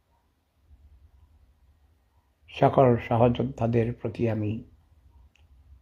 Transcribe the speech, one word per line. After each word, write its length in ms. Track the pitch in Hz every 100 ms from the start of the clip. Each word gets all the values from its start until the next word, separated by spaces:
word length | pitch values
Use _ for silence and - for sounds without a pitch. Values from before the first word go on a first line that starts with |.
| _ _ _ _ _ _ _ - - - - _ _ _ _ _ _ _ _ _ _ _ _ _ _
সকল 500 | - 139 143 127 113
সহযোদ্ধাদের 960 | - 117 123 123 123 - 117 117 113
প্রতি 360 | 120 113 104 113
আমি 340 | 107 104 110 - _ _ _ _ _ - _ _ _ _ -